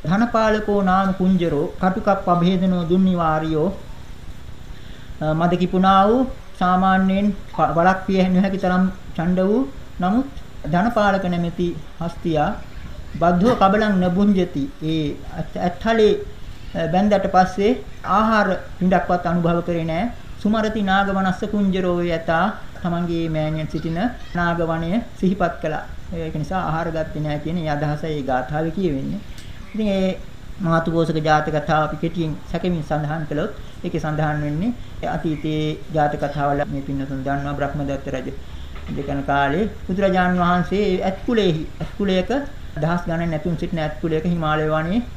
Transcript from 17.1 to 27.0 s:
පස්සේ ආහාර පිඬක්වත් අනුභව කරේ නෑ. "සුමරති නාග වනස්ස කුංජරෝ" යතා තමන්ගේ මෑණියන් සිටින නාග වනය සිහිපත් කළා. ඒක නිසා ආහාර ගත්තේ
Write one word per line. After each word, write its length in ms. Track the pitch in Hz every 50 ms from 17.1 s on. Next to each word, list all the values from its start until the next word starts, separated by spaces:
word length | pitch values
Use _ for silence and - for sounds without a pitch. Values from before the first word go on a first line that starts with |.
| 202 196 190 190
පස්සේ 420 | - 185 185 185 - - 196 214 254 - - - - - - -
ආහාර 400 | 180 202 220 220 226 214 202 190 180 175 - - -
පිඬක්වත් 500 | - 180 185 190 180 180 - 180 180 180
අනුභව 340 | 175 170 175 170 170 170 170 170
කරේ 220 | - 175 170 160
නෑ. 200 | 165 160 165 208 240 - - - - -
"සුමරති 460 | - - 214 214 226 214 214 214 226 202
නාග 260 | 190 190 196 196 196
වනස්ස 320 | 190 190 190 185 185 - - 202
කුංජරෝ" 500 | - 208 202 190 180 190 190 180 175 175 175
යතා 400 | 175 165 165 - - 165 165 175 214 208 - - - -
තමන්ගේ 480 | - - 180 170 170 175 170 170 165 165 165
මෑණියන් 400 | 160 156 156 156 156 156 156 156
සිටින 300 | - 160 156 165 165 165 214 247 - - - -
නාග 300 | - 175 175 170 170 170 165
වනය 280 | 160 165 165 165 165 175 240 233 - -
සිහිපත් 420 | - - 185 202 185 180 165 -
කළා. 280 | - - 160 151 - - - - - - - 185
ඒක 200 | 170 165 160 156
නිසා 280 | 156 151 - 190 185 170
ආහාර 260 | 160 156 160 170 170
ගත්තේ 340 | 156 160